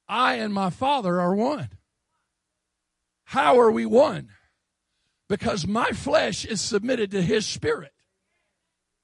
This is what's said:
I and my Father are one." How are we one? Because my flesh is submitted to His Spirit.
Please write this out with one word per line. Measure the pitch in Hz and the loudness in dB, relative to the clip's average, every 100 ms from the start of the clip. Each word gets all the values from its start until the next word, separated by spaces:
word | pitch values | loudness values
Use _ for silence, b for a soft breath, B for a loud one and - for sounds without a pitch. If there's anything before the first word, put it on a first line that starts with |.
| - | -8
I | 214 254 | 0 0
and | 247 220 | 0 -4
my | 202 190 | -2 -2
Father | - 262 285 190 175 | -2 0 0 0 0
are | 180 | 0
one." | 202 247 294 123 - _ _ _ _ _ _ _ _ _ _ _ _ _ _ | 0 -2 -4 -8 -14 _ _ _ _ _ _ _ _ _ _ _ _ _ _
How | - 262 294 254 | -6 0 4 6
are | 226 | 6
we | 226 | 4
one? | 226 220 302 170 - - _ _ _ _ _ _ _ _ - | 2 4 4 0 -12 -20 _ _ _ _ _ _ _ _ -6
Because | 202 226 208 165 | -4 -2 -2 -2
my | 214 302 | -2 -2
flesh | 185 226 294 254 175 | -2 0 0 0 -4
is | - 220 | -6 -6
submitted | - 208 233 254 202 | -4 -4 -2 -2 -2
to | 196 | -2
His | 170 220 | 0 0
Spirit. | - - 440 453 143 _ _ _ _ _ _ _ _ _ _ _ | -2 -6 -4 -4 -8 _ _ _ _ _ _ _ _ _ _ _